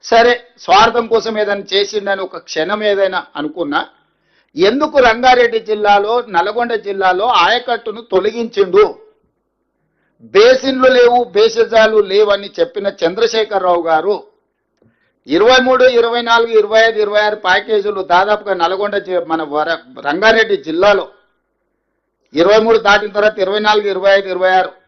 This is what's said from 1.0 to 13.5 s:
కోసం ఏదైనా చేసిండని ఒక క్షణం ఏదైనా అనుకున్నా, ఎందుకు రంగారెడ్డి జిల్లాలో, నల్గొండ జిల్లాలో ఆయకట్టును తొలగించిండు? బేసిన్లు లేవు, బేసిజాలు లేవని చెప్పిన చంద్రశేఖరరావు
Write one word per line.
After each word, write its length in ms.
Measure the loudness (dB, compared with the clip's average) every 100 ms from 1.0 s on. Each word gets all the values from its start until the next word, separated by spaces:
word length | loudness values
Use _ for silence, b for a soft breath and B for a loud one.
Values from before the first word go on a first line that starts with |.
| -2
కోసం 220 | -2 -2 -4
ఏదైనా 220 | -4 -4 -4
చేసిండని 500 | -4 -2 -6 -6 -6 -6
ఒక 120 | -12 -12
క్షణం 320 | -6 -6 -4 -2
ఏదైనా 300 | -2 -2 -4 -10 -10
అనుకున్నా, 400 | -10 -8 -6 -6 -6 _ _ _ _ _ _ -2 0
ఎందుకు 280 | 0 0 2 2
రంగారెడ్డి 540 | 2 2 4 2 -2 -4
జిల్లాలో, 440 | -2 2 2 2 -4 -2
నల్గొండ 380 | -2 -2 -2 -4 -4 -6
జిల్లాలో 380 | -2 0 0 0 2
ఆయకట్టును 580 | 2 0 -2 -6 -6 -12 -2
తొలగించిండు? 720 | -2 -2 -4 -8 -2 0 2 2 0 _ _ _ _ _ _ _ _ _ _ _ _ -2 4
బేసిన్లు 540 | 4 4 0 2 2 4
లేవు, 220 | 4 2 -2 0
బేసిజాలు 640 | 0 0 0 2 2 2 0
లేవని 380 | 2 2 0 -4 -4
చెప్పిన 280 | -4 -2 -8 -4
చంద్రశేఖరరావు 840 | -6 -2 -2 -2 -4